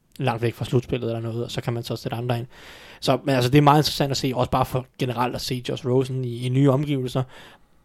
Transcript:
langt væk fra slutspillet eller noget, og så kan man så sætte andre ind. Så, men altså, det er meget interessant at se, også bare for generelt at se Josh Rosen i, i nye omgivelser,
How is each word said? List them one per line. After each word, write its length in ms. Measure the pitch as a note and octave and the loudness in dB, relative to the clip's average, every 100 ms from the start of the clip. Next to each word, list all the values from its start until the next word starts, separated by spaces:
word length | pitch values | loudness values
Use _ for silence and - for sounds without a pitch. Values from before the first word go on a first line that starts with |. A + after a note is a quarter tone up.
| _ - | _ -4
langt 220 | C3 A2+ | -4 0
væk 120 | A#2 - | -2 -2
fra 100 | A2+ | -2
slutspillet 420 | B2 - B2+ A#2 | -2 0 -4 -4
eller 100 | A2+ | -4
noget, 220 | A#2 A#2 | -6 -6
og 80 | A#2 | -6
så 100 | - | -6
kan 120 | - | -6
man 100 | A#2 | -6
så 120 | - A#2 | -6 -8
sætte 220 | - A#2 | -6 -6
andre 200 | B2 A#2 | -4 -4
ind. 80 | B2+ - - - - - | -6 -14 -20 -20 -20 -8
Så, 200 | - B2+ | -2 0
men 120 | - C3 | 2 2
altså, 160 | B2 | 4
det 60 | D3 | 6
er 40 | |
meget 180 | D3 D3+ | 8 6
interessant 320 | C#3+ - C#3+ | 4 0 -2
at 60 | C3 | 0
se, 140 | C3+ B2 | -2 0
også 160 | B2+ | 0
bare 140 | C3 B2+ | 2 0
for 200 | B2+ B2+ - | -2 -6 -6
generelt 360 | B2+ A#2 B2 C3+ | -4 -2 -2 -4
at 60 | |
se 220 | - B2+ A#2+ | -6 -6 -6
Josh 180 | B2 B2 | -6 0
Rosen 380 | C3 C3 C3 B2+ | 2 2 -4 -6
i, 200 | A#2 B2+ | -4 0
i 40 | |
nye 220 | B2+ C#3 | 4 4
omgivelser, 520 | C3 D3 C#3 B2+ C3+ B2+ - - - _ _ | 4 0 -2 -2 -4 -4 -8 -20 -20 _ _